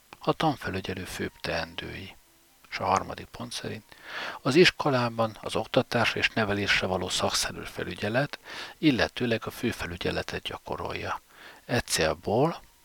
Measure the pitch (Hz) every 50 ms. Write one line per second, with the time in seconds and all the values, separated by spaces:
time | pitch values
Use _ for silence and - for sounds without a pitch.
0 | _ - - - - - 151 - - 160 139 - - - 92 95 95 - 95 92
1 | 92 - - - - 92 - - - - 160 170 165 165 165 - - 127 117 120
2 | - 98 - - - _ _ _ _ _ _ _ _ - - - - 98 95 95
3 | - 85 - - - - - - 120 123 - - - - 104 110 - - - -
4 | - - - - - - - - - - 131 - 185 - - - - 147 139 123
5 | 123 120 117 117 113 110 104 - - - - - - - - - 120 - - 120
6 | 110 - - 104 98 - - - 110 101 101 101 101 92 - - - 92 92 92
7 | 92 92 - - - 90 - - - - - 87 - - - - - - 90 -
8 | - 104 110 123 143 147 - - - - - - - - - - - 156 135 107
9 | - - - - 143 120 117 110 - - - - - 120 101 - - 95 87 87
10 | - - - - - - - - - - - - - - - - - - - -
11 | - - - - _ _ - - - - - - - - 127 117 - - - -
12 | 160 156 160 - - - 98 117 139 165 175 - - - _ _ _